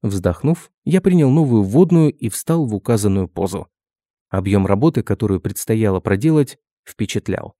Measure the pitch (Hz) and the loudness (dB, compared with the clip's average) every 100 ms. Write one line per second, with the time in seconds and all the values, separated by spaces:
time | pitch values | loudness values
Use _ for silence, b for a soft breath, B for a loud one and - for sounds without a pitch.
0 | 107 98 90 87 139 170 - _ - 180 | -4 -2 -2 -2 -2 -2 -6 _ -2 0
1 | 190 180 139 143 147 117 98 120 180 170 | 2 4 4 4 2 2 2 2 4 4
2 | 156 - 113 - - 165 139 104 98 113 | 2 0 -8 -8 -4 -2 -2 -4 -2 0
3 | 104 98 90 - 92 98 - _ _ _ | 0 0 -2 -4 -4 -6 -12 _ _ _
4 | _ _ _ 95 95 98 95 101 156 156 | _ _ _ -6 0 0 2 2 2 0
5 | - 98 107 95 - 98 - 110 110 92 | -4 -4 -2 -2 -4 -10 -4 -2 0 -2
6 | - 98 151 156 135 - _ _ - - | 0 0 2 0 0 -6 _ _ -20 -8
7 | 107 107 - 92 - | -6 -6 -6 -8 -10